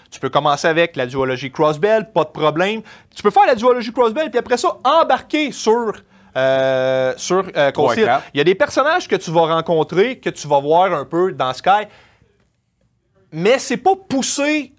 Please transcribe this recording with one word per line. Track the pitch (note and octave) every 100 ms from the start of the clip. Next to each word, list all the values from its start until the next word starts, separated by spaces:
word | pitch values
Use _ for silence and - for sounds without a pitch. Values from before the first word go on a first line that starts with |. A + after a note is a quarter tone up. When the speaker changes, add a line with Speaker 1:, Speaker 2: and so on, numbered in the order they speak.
| _
Speaker 1:
Tu | -
peux | C3+
commencer | C#3+ D3 C#3+ E3+
avec | D#3+ E3+ C#3+
la | B2+
duologie | C3+ C3 B2+ C3+
Crossbell, | - D3+ D3+ G3+ A3 A3
pas | E3+ D#3
de |
problème. | - D3+ D3+ F#3+ A3 - - _ -
Tu |
peux | G#3
faire | F#4+ G4
la | A#3+
duologie | B3 B3 A#3
Crossbell, | C4 A#3 A3+ D#4
puis | A#3+
après | A#3 A#3+
ça, | F4 -
embarquer | B3+ D#4+ D#4+ B3+ - D4+ D4
sur, | - - A#3 A3+ - _ _ _ C3
euh, | C3 C3+ C3+ C3 C3 C3 C3 -
sur, | - F3 C#3+ D#3+
euh, | C#3
Cold |
Speaker 2:
Trois | C3+ C3
et | A3
Speaker 1:
Steel. | G#3+
Speaker 2:
quatre. | C#3 -
Speaker 1:
Il | C#3
y |
a |
des | D#3 G3
personnages | C#4+ - C#4+ F4 -
que | F#3+
tu | -
vas | E3 D#3+ E3
rencontrer, | D#3+ E3 D3+ E3+ A#3 B3+
que | F3
tu | - C#3+
vas | D3
voir | C#3+ E3 F#3+
un | D#3+ C3
peu | E3+ F#3
dans | C#3+ C3
Sky, | B2+ F3+ G#3 G#3 - _ _ _ _ _ _ _ _ _ _ _ _ _
mais | D#3 F#3+ B3+
c'est | - A#3+
pas | F#4 F#4+
poussé | - C4+ - - D4 D4+ C4+